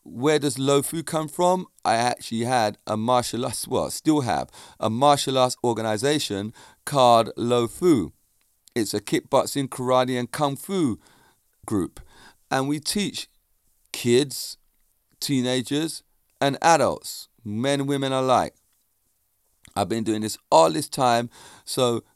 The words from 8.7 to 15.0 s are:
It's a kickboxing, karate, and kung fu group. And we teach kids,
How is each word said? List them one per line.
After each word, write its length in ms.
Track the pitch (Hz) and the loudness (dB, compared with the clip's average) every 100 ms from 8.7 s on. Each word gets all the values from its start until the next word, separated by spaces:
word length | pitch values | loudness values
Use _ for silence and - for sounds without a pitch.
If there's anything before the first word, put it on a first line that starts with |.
| - | -4
It's 180 | 104 | -2
a 60 | 104 | -4
kickboxing, 680 | - 165 - 135 - - 135 | -2 -4 0 0 0 -2 -6
karate, 500 | - 127 127 127 127 | -6 0 2 2 -2
and 100 | 120 | -4
kung 280 | - 147 135 | -2 -4 -4
fu 420 | - 190 147 101 _ _ _ _ _ _ - | -6 -2 0 -2 _ _ _ _ _ _ -6
group. 360 | 107 87 - - _ - _ - | -4 -4 -8 -20 _ -20 _ -6
And 160 | 135 135 | -4 -2
we 140 | 151 | -4
teach 480 | - 208 190 - - _ _ _ _ _ _ | -4 -4 -4 -6 -14 _ _ _ _ _ _
kids, 640 | - 120 120 143 - - - _ _ _ _ | -6 2 2 2 -4 -12 -16 _ _ _ _